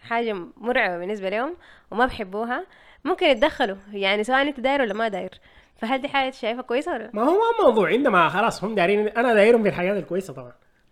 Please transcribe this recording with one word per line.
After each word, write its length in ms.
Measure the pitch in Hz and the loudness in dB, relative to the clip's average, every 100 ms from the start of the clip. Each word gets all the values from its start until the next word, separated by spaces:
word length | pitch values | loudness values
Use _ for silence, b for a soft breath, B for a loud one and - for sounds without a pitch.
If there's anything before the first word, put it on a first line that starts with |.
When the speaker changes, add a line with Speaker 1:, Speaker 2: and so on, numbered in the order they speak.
Speaker 1:
حاجة 340 | - 233 233 202 170 - | -6 -4 -2 -4 -8 -10
مرعبة 400 | 220 254 208 175 | -2 0 0 -2
بالنسبة 320 | 180 214 190 | -6 -6 -4
لهم 260 | 208 277 359 b b b | -4 -4 -8 b b b
وما 140 | 196 254 | 0 0
بحبوها، 600 | - 190 202 233 254 381 b b b | -2 -8 -8 -6 -6 -10 b b b
ممكن 220 | 277 359 349 | -4 0 2
يتدخلوا، 500 | 240 294 - 233 196 202 | 4 2 0 -4 -4 -10
يعني 320 | 208 190 208 | -4 0 0
سواء 180 | 220 262 | 2 0
أنت 180 | 277 285 | 0 -2
داير 220 | 247 277 | -2 0
ولا 120 | 240 | 0
ما 140 | 208 226 | -2 -4
داير. 220 | 185 185 - b b b - | -4 -8 -14 b b b -10
فهل 260 | 226 269 | -4 -4
دي 60 | 285 | -2
حاجة 240 | 277 262 | -2 -2
شايفها 300 | 262 214 240 | -4 -6 -6
كويسة 320 | - 240 320 | -4 -4 -2
ولا؟ 160 | 240 208 | -6 -6
Speaker 2:
ما 100 | 208 | 0
هو 80 | 254 | 2
ما 320 | 381 466 466 330 | 2 2 4 4
موضوع 240 | 220 170 | 6 4
عندما 400 | 220 285 185 160 | 4 4 6 4
خلاص 340 | 175 220 - | 4 0 -2
هم 120 | 196 220 | -4 0
دايرين، 320 | 226 208 208 | 2 2 0
أنا 260 | 233 247 | 0 2
دايرهم 300 | 214 214 240 | 2 4 4
في 60 | 202 | 2
الحاجات 280 | 147 180 202 | -2 -2 -4
الكويسة 360 | - 175 185 | -4 -6 -6
طبعًا. 180 | 131 123 - _ _ _ | -12 -18 -20 _ _ _